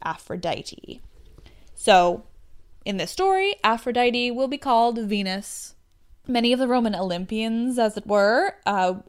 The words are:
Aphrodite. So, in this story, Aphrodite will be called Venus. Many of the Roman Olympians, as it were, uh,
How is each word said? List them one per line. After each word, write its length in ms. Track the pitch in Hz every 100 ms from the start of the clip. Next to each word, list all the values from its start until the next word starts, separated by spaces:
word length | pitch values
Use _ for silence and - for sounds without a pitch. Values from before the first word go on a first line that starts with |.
Aphrodite. 1000 | 156 160 - 175 170 - - - - - - - - - - - -
So, 500 | - - 190 175 175 - - - - - -
in 120 | - 196
this 140 | 170
story, 440 | - 381 381 392 -
Aphrodite 720 | 214 226 254 240 247 240 240
will 160 | 240 262
be 100 | 285
called 400 | 277 233 233 226
Venus. 760 | 208 208 196 190 - - - - _ _ _ - -
Many 260 | 247 233
of 60 | 247
the 100 | 254
Roman 260 | 247 233
Olympians, 840 | 185 185 175 185 220 226 226 247 247
as 180 | 220 208
it 100 | -
were, 500 | 208 202 247 381 - -
uh, 300 | 202 185 190